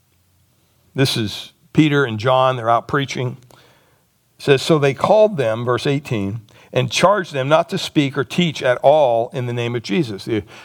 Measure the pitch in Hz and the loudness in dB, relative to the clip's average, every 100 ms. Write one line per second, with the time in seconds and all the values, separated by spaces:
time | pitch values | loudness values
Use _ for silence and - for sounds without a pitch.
0 | _ _ _ _ _ _ _ _ _ 127 | _ _ _ _ _ _ _ _ _ -2
1 | 135 123 104 - - _ _ - 156 143 | -2 0 -4 -8 -16 _ _ 2 2 2
2 | 131 110 123 131 131 127 113 117 - 143 | -2 -2 0 2 2 0 0 0 0 -4
3 | 135 - 123 127 - - _ _ _ _ | -4 -6 -8 -8 -18 -20 _ _ _ _
4 | _ _ _ _ - 135 - 160 139 135 | _ _ _ _ 0 2 2 2 2 0
5 | - 214 214 175 113 113 123 120 131 139 | 2 4 4 2 -2 -2 -2 -2 0 -2
6 | - 110 98 113 - - - 131 123 - | -4 -4 -4 -6 -12 -20 -6 -2 -2 2
7 | 180 208 180 143 135 156 - 196 - 156 | 2 2 -2 -4 2 2 2 -4 -4 0
8 | 139 135 131 - 170 139 139 127 135 156 | 0 -2 -4 -2 -2 0 0 2 4 6
9 | 135 117 120 135 120 120 120 120 - 190 | 4 2 -2 -4 -6 -4 -4 -4 -2 -2
10 | 127 98 - 110 98 - | -2 -6 -4 -4 -4 -14